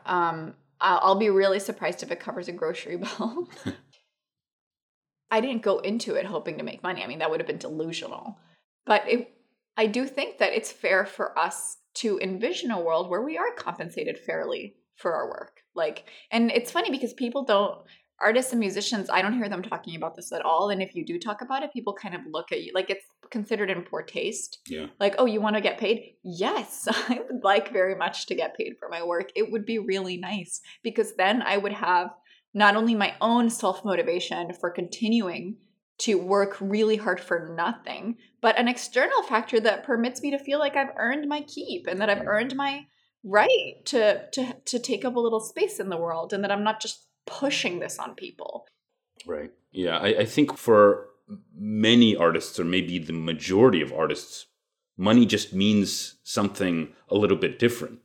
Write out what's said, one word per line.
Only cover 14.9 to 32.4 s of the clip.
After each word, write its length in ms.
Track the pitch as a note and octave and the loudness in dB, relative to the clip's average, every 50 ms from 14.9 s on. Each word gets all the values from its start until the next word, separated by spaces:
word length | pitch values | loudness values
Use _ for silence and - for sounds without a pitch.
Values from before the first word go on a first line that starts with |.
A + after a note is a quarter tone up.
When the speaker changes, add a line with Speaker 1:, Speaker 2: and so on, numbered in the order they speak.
| _ | _
Speaker 1:
for 160 | _ - F3+ - | _ -2 -2 -2
our 140 | - - A2 | 0 -2 -4
work. 320 | - - - - _ _ _ _ _ | -6 -10 -12 -14 _ _ _ _ _
Like, 300 | F3 D#3+ D3+ D3+ - - - - - - _ | -2 -2 -2 -2 -6 -16 -20 -20 -20 -12 _
and 200 | G#3+ A#3 A#3 A#3 | 2 2 2 4
it's 200 | - A#3 A#3 - | 2 0 0 0
funny 180 | - E4+ A4 F4 | -4 -2 -2 -2
because 220 | - - - - - | -2 -2 -4 -6 -4
people 300 | - C4 A#3 - C#4 C4+ | -6 -6 -4 -4 -4 0
don't, 340 | - G#3 G3 G#3 F#3+ - - - - - _ _ _ _ _ | 2 4 4 4 2 -2 -8 -16 -20 -20 _ _ _ _ _
artists 300 | - G#3 A3+ B3+ B3+ - | 2 4 4 4 2 2
and 80 | A#3+ A#3 | 0 0
musicians, 500 | G#3+ F#3+ G3 G3+ G#3 - A#3+ G#3 F#3 - | 0 0 -2 -2 -4 -2 -4 -4 -2 0
I 120 | - F#3 | 2 2
don't 160 | F#3+ G3+ A#3 | 2 2 0
hear 100 | B3 A3 G3+ | -2 -2 -4
them 120 | G3 F3+ F3+ | -6 -8 -6
talking 320 | A3 E3 E3 - G3 E3 | -8 -8 -6 -6 -8 -6
about 200 | D#3+ E3 D#3+ - | -6 -8 -8 -8
this 160 | - - - | -10 -14 -10
at 100 | E3+ E3 - | -8 -4 0
all. 280 | - E3 E3 F#3+ G3+ | 2 4 4 4 2
And 100 | G3 F#3+ | 0 -2
if 120 | F#3+ F#3+ - | -2 -4 -6
you 100 | F3+ D#3+ | -8 -6
do 120 | D#3 E3+ F3 | -6 -6 -6
talk 220 | - A3+ G#3 - | -6 -6 -8 -8
about 220 | - - C4+ C#4 D4+ | -6 -6 -6 -6 -6
it, 80 | C#4+ - | -6 -8
people 200 | B3 A3+ - B3 | -6 -6 -6 -8
kind 220 | B3 - G3 F3+ | -8 -10 -10 -10
of 60 | E3+ - D#3 | -10 -12 -8
look 220 | D#3 D#3 - - | -8 -8 -6 -4
at 120 | E3+ C#3 E3 | -6 -6 -6
you, 80 | F3 - | -4 -2
like, 140 | F#3 F#3 F#3+ | -2 -2 -2
it's 160 | G3 G3 - _ _ _ _ - | -4 -6 -8 _ _ _ _ -8
considered 400 | - A3+ G#3 - A#3 G3+ G#3 F#3+ | -6 -6 -4 -2 -2 -2 0 -2
in 140 | F#3 F3 F3 | -2 -4 -6
poor 180 | - - D#3+ | -8 -8 -8
taste. 560 | D#3+ - - - D#3 F#3+ A3+ - - - - - _ | -8 -8 -8 -6 -4 -4 -6 -6 -10 -12 -16 -20 _
Speaker 2:
Yeah. 200 | - - D#3 D#3 D3 - _ | -10 -10 -10 -10 -10 -6 _
Speaker 1:
Like, 140 | G3 G3+ G3 - | 0 0 4 4
"Oh, 60 | B3+ | 2
you 120 | A#3+ G#3+ G#3+ | 2 4 0
wanna 220 | G#3 G#3+ G#3 A3 | 0 0 0 0
get 160 | G3+ G3 - | 0 -2 -2
paid?" 380 | - A3+ G3 A#3 A3+ - - _ _ _ | 0 0 0 0 0 -2 -14 _ _ _
Yes, 640 | F#3 F3 E3+ G3 C4+ G4+ D4+ G3+ - - - - | -12 -6 -2 -2 -2 -2 -2 -6 -6 -12 -6 -4
<laughs> 40 | - | -2
I 300 | - - - - A#3+ B3 - - | -2 -2 -2 -2 -4 -4 -4 -6
would 140 | C4 A#3 - | -8 0 4
like 280 | G3 G3+ G#3 - - | 4 4 4 2 0
very 220 | B3 G3 F#3 F#3+ F#3+ | 0 2 2 2 0
much 300 | - E3 F3+ - - - | -2 -4 -4 -4 -6 -8
to 100 | - F#3 | -6 -4
get 220 | - D#3+ - - | -4 -4 -4 -4
paid 160 | - - - - _ | -6 -8 -8 -8 _
for 100 | - - | -12 -10
my 140 | E3+ E3+ E3+ | -8 -6 -4
work. 260 | F3 F3 E3+ F#3+ F#3+ - | -2 -2 -2 -4 -4 -2
It 160 | G3 G#3+ - | -2 -2 0
would 140 | G#3 A3+ G#3 | -2 -6 -4
be 100 | A3 A3+ | -2 -4
really 400 | A3 G3+ - F#3+ G3 F#3+ F3+ F#3 | -4 -2 -2 -2 -2 -2 -4 -6
nice 420 | F3 F#3 F3+ G#3+ G3 E3+ - - - - - - _ - | -8 -6 -8 -8 -8 -8 -10 -12 -14 -14 -18 -20 _ -8
because 320 | A#3 G#3+ - G#3+ G#3+ - | -4 -2 -2 -2 -2 0
then 280 | - F#3 G3 G#3+ A#3+ - | 2 2 4 4 2 2
I 140 | - G3 | 2 0
would 160 | G3+ G3+ G#3 G#3 | 0 0 -2 -4
have 360 | - - E3+ F3+ F3 F3+ F3+ - _ _ _ _ _ | -2 0 2 2 2 2 0 -8 _ _ _ _ _